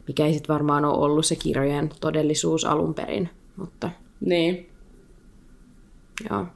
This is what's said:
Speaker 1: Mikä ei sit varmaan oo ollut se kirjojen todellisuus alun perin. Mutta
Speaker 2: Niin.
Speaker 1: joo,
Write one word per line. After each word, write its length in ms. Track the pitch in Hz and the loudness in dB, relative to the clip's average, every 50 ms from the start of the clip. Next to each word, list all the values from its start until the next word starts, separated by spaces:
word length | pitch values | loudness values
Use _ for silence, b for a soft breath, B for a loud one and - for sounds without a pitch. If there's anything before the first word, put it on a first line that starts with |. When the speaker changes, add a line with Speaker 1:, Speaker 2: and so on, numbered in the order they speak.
| b | b
Speaker 1:
Mikä 180 | - 131 - 151 | -4 0 2 2
ei 80 | 151 156 | 2 2
sit 160 | 151 151 - | 0 0 -2
varmaan 360 | 156 147 147 147 143 143 147 | 0 0 2 2 2 2 2
oo 80 | 147 - - | 2 2 2
ollut 240 | 147 147 147 151 156 | 2 2 2 2 2
se 100 | - 165 | 0 0
kirjojen 540 | - - 151 143 135 135 143 143 143 151 151 151 - | -2 -2 -2 0 0 0 0 0 0 -2 -4 -4 -4
todellisuus 640 | - 156 151 156 151 147 151 151 - 165 160 160 - | -4 -2 0 2 2 2 2 0 0 0 0 0 0
alun 280 | - 151 156 165 160 156 | 0 0 0 0 -2 -4
perin. 360 | - - - - - 175 165 - - - - - | -4 -6 -4 -4 -4 -4 -6 -8 -12 -20 -20 -16
Mutta 340 | - 190 170 - - - 170 175 - - - - - | -14 -14 -14 -12 -10 -10 -10 -10 -10 -18 -20 -12 -4
Speaker 2:
Niin. 480 | - 180 175 170 165 165 185 180 - - - - - - - - - - - - - - - - - - - - - - - - - - - - - - - - 226 214 | -2 0 2 2 2 2 0 -2 -6 -16 -20 -20 -20 -20 -20 -20 -20 -20 -20 -20 -20 -20 -20 -20 -20 -20 -20 -20 -20 -20 -20 -20 -20 -20 -20 -20 -20 -16 -14 -12 -8 -6
Speaker 1:
joo, 160 | 208 202 185 175 - | -6 -6 -6 -8 -12